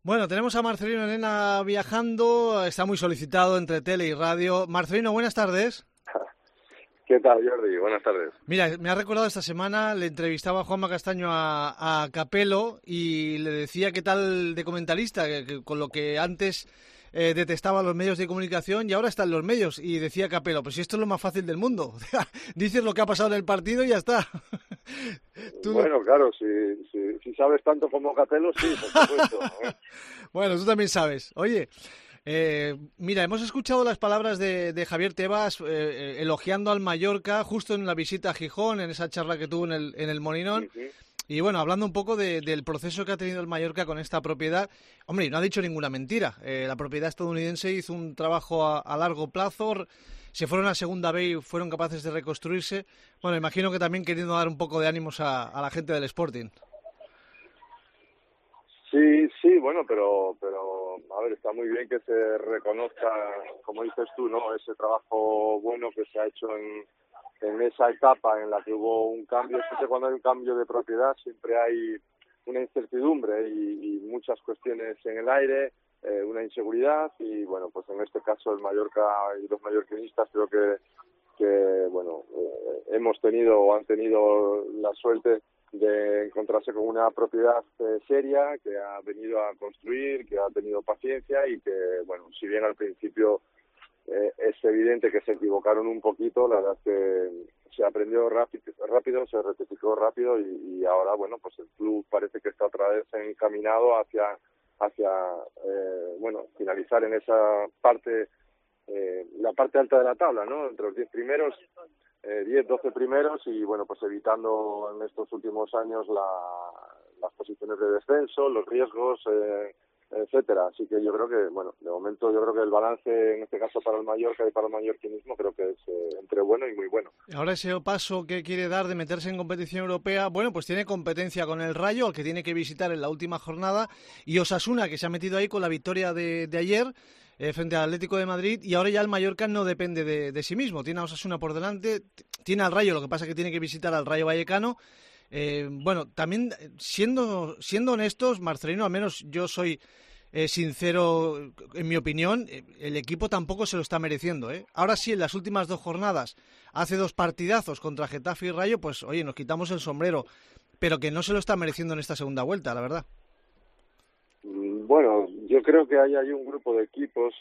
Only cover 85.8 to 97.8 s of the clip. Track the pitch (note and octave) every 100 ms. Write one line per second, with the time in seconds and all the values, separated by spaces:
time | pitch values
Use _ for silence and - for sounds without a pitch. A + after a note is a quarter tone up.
85.8 | G#2+ G#2 G#2 G#2 G#2 G#2 G#2+ G#2+ - G#2+
86.8 | A2 A2+ A2+ A2+ A2+ A2+ A#2+ A#2+ - -
87.8 | A2+ G#2+ - C#3 C3+ C#3 C#3+ D3 G#2+ G2+
88.8 | G2+ G2+ G2 G#2 A2 A2 G#2 F#2 G#2 -
89.8 | G#2+ B2+ C#3 C3+ A#2+ G2 G2+ G#2 G#2 G#2
90.8 | G#2 G#2 C3 C3 - C#3 C#3 A2+ - F#2+
91.8 | F2+ F2+ F2 F2+ E2+ - G2+ G#2+ G#2+ G#2
92.8 | G#2 F#2 G#2+ - G#2+ G#2 _ _ _ _
93.8 | - _ - G2 G#2 - A2 - A2+ A2
94.8 | A2+ A#2+ G#2+ C3 - G2 G2+ G2+ G#2+ G#2+
95.8 | A2+ A2+ A2 G2+ A2+ B2 B2 G#2 F#2+ G2
96.8 | - G2 F#2+ F#2 F2+ F2 E2+ _ _ -